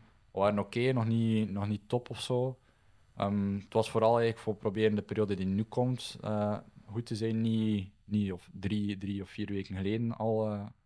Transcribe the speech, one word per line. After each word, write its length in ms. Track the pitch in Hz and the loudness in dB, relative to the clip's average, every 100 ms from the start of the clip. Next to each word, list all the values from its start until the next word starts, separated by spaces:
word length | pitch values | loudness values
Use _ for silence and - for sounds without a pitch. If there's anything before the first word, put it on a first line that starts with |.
| - - _ | -8 -20 _
waren 280 | 95 98 104 | 2 2 2
oké, 340 | 98 120 127 | 0 0 2
nog 140 | 127 113 | 2 2
niet, 440 | 113 113 110 107 | 2 4 2 0
nog 180 | 98 104 | -2 -2
niet 200 | 104 - | -4 -2
top 220 | 123 123 | -4 -4
of 100 | 117 | -8
zo. 380 | - 123 127 131 _ _ _ - - - | -2 0 -2 -4 _ _ _ -20 -14 -4
Ehm, 380 | 101 101 101 | 0 2 0
het 180 | 101 - | -2 -2
was 180 | 113 110 | 0 2
vooral 200 | 113 110 | 4 4
eigenlijk 280 | 117 117 110 | 6 2 0
voor 180 | - 101 | -4 -2
proberen 380 | 107 101 110 | -2 2 2
de 80 | 104 | 2
periode 320 | 98 104 104 | -2 0 0
die 120 | 95 95 | 0 0
nu 160 | 98 | 0
komt, 520 | 110 - 123 127 - - | 0 0 0 -2 -6 -10
eh, 380 | - 107 104 104 - - - | -4 0 0 -2 -8 -20 -10
goed 200 | 107 117 | -8 -4
te 100 | 110 | -2
zijn, 240 | 113 113 | -2 0
niet, 520 | 113 113 110 104 95 - | 2 2 2 0 -2 -12
niet 280 | - 104 98 | -2 0 0
of 160 | 90 - | -4 -10
drie, 460 | 95 95 107 104 98 | -6 -2 0 -2 -4
drie 240 | 98 101 | -4 -6
of 60 | 95 | -6
vier 160 | - 101 | -8 -4
weken 300 | 98 95 95 | -4 -4 -4
geleden 400 | 95 110 117 - | -2 0 -2 -2
al, 300 | 113 110 107 | 0 0 0
eh, 160 | 104 104 - | -4 -8 -14